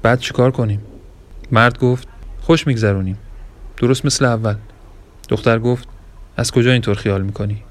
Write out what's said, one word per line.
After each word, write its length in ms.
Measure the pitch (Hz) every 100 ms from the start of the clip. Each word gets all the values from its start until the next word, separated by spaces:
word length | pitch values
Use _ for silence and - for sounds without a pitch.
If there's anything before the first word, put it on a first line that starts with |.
"بعد 160 | 113 123
چیکار 320 | - - 127
کنیم؟" 300 | 127 113 104 104 - - - - - -
مرد 260 | 117 120 120
گفت: 300 | 123 127 - - - -
"خوش 260 | - 165 156
می‌گذرونیم. 520 | 117 107 98 95 95 - - - - - -
درست 280 | 120 127
مثل 200 | 147 -
اول." 320 | 127 117 110 104 - - - - - - -
دختر 300 | 110 - 113
گفت: 300 | 117 123 - - - - - -
"از 160 | 120
کجا 200 | - 120
اینطور 220 | 127 117
خیال 280 | 101 107 98
می‌کنی؟" 400 | 98 101 104 104 -